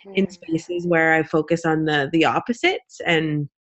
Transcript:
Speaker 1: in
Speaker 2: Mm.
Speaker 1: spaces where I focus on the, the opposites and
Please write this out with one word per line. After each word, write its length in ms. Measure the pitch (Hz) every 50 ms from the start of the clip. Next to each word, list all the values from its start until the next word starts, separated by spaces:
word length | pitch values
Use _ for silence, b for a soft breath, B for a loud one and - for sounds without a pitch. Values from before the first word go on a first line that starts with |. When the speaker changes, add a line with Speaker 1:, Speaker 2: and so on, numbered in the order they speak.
| B 196 190
Speaker 1:
in 140 | 190 190
Speaker 2:
Mm. 40 | -
Speaker 1:
spaces 560 | 190 - - - 160 160 - - 180 175 175
where 260 | 175 170 165 160 160 160
I 80 | 160 156
focus 420 | - - 156 151 - 170 165 -
on 200 | 165 156 156 156
the, 240 | 156 151 147 135 135 170
the 120 | 165 156
opposites 760 | 127 120 160 - - 240 - - 349 392 - - _ - - -
and 440 | 175 170 156 160 156 151 147 147 - _ _